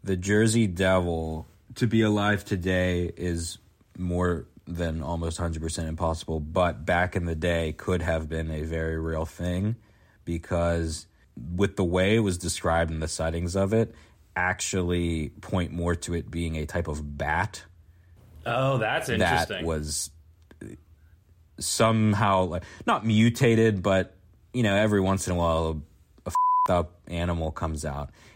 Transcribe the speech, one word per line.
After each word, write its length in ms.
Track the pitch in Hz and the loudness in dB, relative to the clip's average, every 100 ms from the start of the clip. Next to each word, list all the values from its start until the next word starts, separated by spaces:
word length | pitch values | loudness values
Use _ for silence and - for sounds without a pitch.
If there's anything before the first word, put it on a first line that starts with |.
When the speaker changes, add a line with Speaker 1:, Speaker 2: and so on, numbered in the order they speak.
Speaker 1:
the 120 | 95 90 | -4 -4
Jersey 520 | 95 104 113 117 107 | 2 4 4 4 2
Devil, 800 | 87 95 92 87 82 80 80 - _ _ - | 2 4 4 2 -2 -4 -6 -10 _ _ -2
to 120 | 113 | 2
be 140 | 113 | 4
alive 420 | 110 104 101 101 - | 4 4 2 0 0
today 680 | 95 92 92 90 87 87 - | -2 2 2 2 0 -2 -4
is 420 | 87 82 82 - _ _ _ - | -4 -2 -6 -10 _ _ _ -6
more 500 | 90 87 90 80 - - - | -2 0 0 0 -6 -18 -10
than 340 | 85 85 80 | -4 -2 -2
almost 360 | 73 82 82 82 | -4 -4 -4 -4
hundred 240 | 87 80 | -4 -4
percent 260 | 80 85 80 | -4 -4 -6
impossible, 520 | 78 82 80 - 80 | -2 -2 -2 -4 -4
but 460 | 76 90 87 - 78 | -2 2 2 0 0
back 300 | 87 90 92 | 2 2 -2
in 100 | 85 | -4
the 100 | 78 | -2
day 380 | 87 85 80 | 0 0 -2
could 280 | 78 - 90 | -4 -2 -2
have 260 | 82 80 78 | 0 -2 -2
been 200 | 80 80 | -4 -4
a 100 | 78 | -4
very 340 | 80 80 80 80 | -4 -4 -2 -2
real 260 | 80 80 82 | -4 -4 -6
thing, 500 | - 87 90 107 120 - _ _ _ - | -6 -4 0 -2 -4 -10 _ _ _ -8
because 800 | 82 - 87 85 85 82 80 - _ _ - 69 90 | -8 -2 0 0 0 -2 -6 -12 _ _ -14 -8 0
with 200 | 98 - | 0 2
the 60 | |
way 320 | 87 92 95 113 | 0 2 4 4
it 40 | |
was 180 | 101 85 | 2 0
described 520 | 85 - 87 82 82 | -4 -2 0 2 0
and 100 | 80 | -2
the 60 | 82 | -6
sightings 480 | - 82 85 87 95 | -2 -2 -2 -2 0
of 180 | 98 | 2
it 200 | 110 113 - - _ _ 90 | 2 0 -4 -20 _ _ -2
actually 960 | 90 92 - 95 87 87 85 80 73 - | -2 -2 -2 -2 0 0 0 -2 -6 -10
point 300 | - 95 82 | -4 -2 -2
more 240 | 85 85 85 | -2 -2 -2
to 180 | - | -2
it 160 | 82 - | -6 -4
being 240 | 85 85 78 | -4 -4 -4
a 80 | 73 | -4
type 200 | 90 80 | -4 -4
of 300 | 76 73 71 | -6 -8 -6
bat 460 | 71 80 113 - - - - - _ - - - 120 | -2 0 -2 -6 -20 -20 -20 -20 _ -20 -20 -12 -4
Speaker 2:
Oh, 320 | 120 135 127 | 0 0 0
that's 300 | 107 156 139 | 0 -2 -2
Speaker 1:
that 60 | 110 | 0
Speaker 2:
interesting. 440 | 87 82 82 95 82 | 2 2 0 -2 -4
Speaker 1:
was 440 | 78 76 - - - - _ _ - - - _ - - - _ _ _ - | -4 -4 -6 -8 -12 -20 _ _ -18 -18 -18 _ -20 -20 -20 _ _ _ -8
somehow, 840 | - - 113 113 107 101 104 95 | -4 2 4 6 4 4 4 2
like, 200 | 90 85 - - - | 2 -2 -8 -6 0
not 200 | 196 113 | 0 4
mutated, 760 | 110 117 117 120 113 113 98 | 6 6 6 4 6 4 4
but, 320 | 98 95 92 - _ _ _ | 2 2 0 -10 _ _ _
you 100 | 127 | 0
know, 120 | 110 98 | 2 4
every 240 | 110 101 | 4 4
once 280 | 95 95 - | 2 0 0
in 60 | |
a 40 | 87 | 0
while 280 | 85 80 80 | 2 2 0
a, 40 | 78 - _ _ - - | -4 -10 _ _ -14 -4
a 20 | |
f***ed 460 | - 988 - 988 | 0 2 4 4
up 260 | 90 87 - - | 2 0 -8 -8
animal 440 | 85 87 85 78 | -4 -2 -2 -4
comes 340 | - 82 76 76 | -4 -6 -4 -6
out, 240 | 71 71 - - | -6 -10 -14 -20